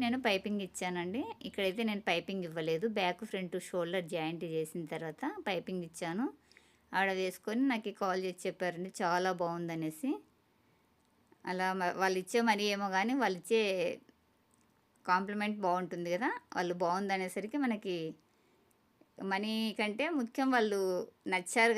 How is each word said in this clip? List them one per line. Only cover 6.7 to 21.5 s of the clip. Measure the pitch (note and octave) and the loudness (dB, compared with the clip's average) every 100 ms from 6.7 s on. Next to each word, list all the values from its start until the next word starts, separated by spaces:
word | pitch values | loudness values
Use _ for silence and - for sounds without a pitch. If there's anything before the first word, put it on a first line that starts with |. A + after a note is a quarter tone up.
| _ _ | _ _
ఆడ | F3+ G3 F#3 | 0 2 2
వేసుకొని | F#3 - G#3+ A3+ C4+ | 0 -2 -2 2 2
నాకు | A3+ G#3 - | 2 -2 -2
కాల్ | G3 F#3+ F#3 | 0 0 -2
చేసి | F3+ F#3+ | -4 -6
చెప్పారండి | E3 F3+ E3+ F#3 - | -2 -2 -2 -6 -2
చాలా | F3 F3+ F#3 F3 | 2 4 2 2
బాగుందనేసి. | E3+ E3+ E3+ E3 D#3 D#3 C4 G4+ - _ _ _ _ _ _ _ _ _ _ _ F#3+ | 0 -2 -4 -2 -4 -2 -2 -4 -6 _ _ _ _ _ _ _ _ _ _ _ -6
అలా | F#3 F#3 F#3+ | 0 0 2
మ-, | F3+ F3 | 0 2
వాళ్ళు | F#3+ F#3 | 2 2
ఇచ్చే | F#3 A#3+ A#3 | 0 4 4
మనీ | G3+ G#3 G3+ | 4 2 0
ఏమో | G3+ F#3+ | 0 2
కానీ | A3 C#4 | 2 2
వాళ్ళు | G#3 F3+ | 2 0
ఇచ్చే | - A3+ G#3 F#3 F3 - - _ _ _ _ _ _ _ _ _ - | 2 4 4 2 0 -2 -12 _ _ _ _ _ _ _ _ _ 2
కాంప్లిమెంట్ | F#3 G3 G#3 G#3 G#3 F#3 | 2 2 -2 -2 0 2
బాగుంటుంది | F3+ F3+ F3 E3+ F3+ | 2 0 -4 -2 0
కదా, | C#4 B4 - F#3 | 0 -2 -4 -2
వాళ్ళు | F3 F3+ | -2 0
బాగుందనేసరికి | F3 F#3 G3+ F#3+ F3+ G#3 G#3 D4 B3+ | 2 2 0 0 -2 -4 -4 -2 0
మనకి | G#3+ G3 F3 D#3+ - _ _ _ _ _ _ _ _ _ - G3 | 0 -2 -4 -4 -8 _ _ _ _ _ _ _ _ _ -10 -4
మనీ | F#3+ G#3+ A3 A3 - | -2 0 0 0 0
కంటే | G#3+ A3 D#4 D4+ | -2 0 -2 -2
ముఖ్యం | A#3 - C4+ B3 | -2 0 2 4
వాళ్ళు | G#3+ G3+ F#3 F3+ - - F#3+ | 4 2 2 0 -4 -8 -2
నచ్చారు | F#3 F3+ | -2 2